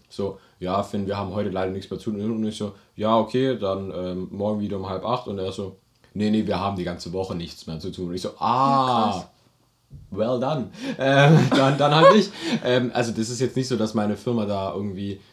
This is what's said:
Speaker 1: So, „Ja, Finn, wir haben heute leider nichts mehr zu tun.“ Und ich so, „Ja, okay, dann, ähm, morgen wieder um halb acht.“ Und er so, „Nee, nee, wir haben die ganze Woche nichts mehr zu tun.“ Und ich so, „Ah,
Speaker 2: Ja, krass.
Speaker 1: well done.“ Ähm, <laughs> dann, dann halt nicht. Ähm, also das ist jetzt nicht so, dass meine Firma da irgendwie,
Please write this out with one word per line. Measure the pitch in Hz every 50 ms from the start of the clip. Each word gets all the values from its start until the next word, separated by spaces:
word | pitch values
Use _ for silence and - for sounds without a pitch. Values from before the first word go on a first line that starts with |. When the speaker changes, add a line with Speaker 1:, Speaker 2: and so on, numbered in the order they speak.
| _ _
Speaker 1:
So, | - - 101 95 95 - - _ _ -
„Ja, | 90 90 92 101 101
Finn, | - - 101 98
wir | 98 101
haben | 101 98 92 95
heute | 104 104 98
leider | 92 92 95 92
nichts | 95 98 95 -
mehr | 95 -
zu | - 113
tun.“ | 104 101 104 113
Und | 117 110 110
ich | 107 107
so, | - 107 101 - - _ _ _
„Ja, | - 104 110 113
okay, | 113 104 - - 127 131 135 127 107
dann, | 101 95 95 98 98 95 -
ähm, | 87 90 92 90 92 92 -
morgen | - 98 101 107 104 104
wieder | 104 98 101
um | 95 95 98
halb | 95 90 -
acht.“ | 110 123 127 -
Und | - 101 95
er | 92 95
so, | - 107 98 92 - - _ _ _ _ _ _ -
„Nee, | 98 107 107
nee, | 107 110 92
wir | 101 95 90
haben | 98 101 101
die | 92 87
ganze | 90 87 - - 90
Woche | 85 92 92 - 92
nichts | 85 82 78 - - -
mehr | 82 80 78
zu | 95 92
tun.“ | - 92 90 87
Und | 90
ich | 92
so, | - - - -
„Ah, | 87 110 120 131 135 139
Speaker 2:
Ja, | 139 135 131 127 123 113 110 104
krass. | 95 87 90 - _ _ _ _ _ _ _ _ _ _ _ _ - - - -
Speaker 1:
well | 95 98 110 120 127 120
done.“ | 127 139 156 135 107 - - - 254 277 -
Ähm, | - 131 135 139 139 143 151 165 - 127 123
<laughs> | 135
dann, | 139 135 135 147
dann | 139 143 143 147
halt | 160 - 185 202
nicht. | 220 185 - - - 330 - 240 - -
Ähm, | 123 127 127 123 117 -
also | 123 117 117
das | 107 113 113 117
ist | 123 113
jetzt | 131 120 -
nicht | 135 127
so, | - 127
dass | 107 110 107 -
meine | 110 104 104 101
Firma | - - 127 117 110 104
da | 101 101 98 98 92 73
irgendwie, | 101 101 101 92 95 101 101 95 - - _